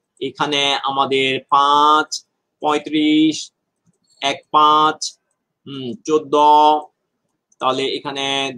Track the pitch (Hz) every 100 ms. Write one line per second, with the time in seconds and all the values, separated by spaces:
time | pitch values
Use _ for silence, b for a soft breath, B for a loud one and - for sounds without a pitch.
0 | _ - 131 - 151 143 139 139 139 135
1 | 131 135 135 131 - 143 143 147 147 151
2 | 151 - _ _ _ _ 151 147 147 151
3 | 151 156 156 147 - _ _ _ _ _
4 | _ - 139 139 _ 151 151 151 156 151
5 | - - _ _ _ _ - 135 127 113
6 | - 156 139 147 147 151 151 151 - _
7 | _ _ _ _ _ - 127 135 131 127
8 | 143 139 135 139 135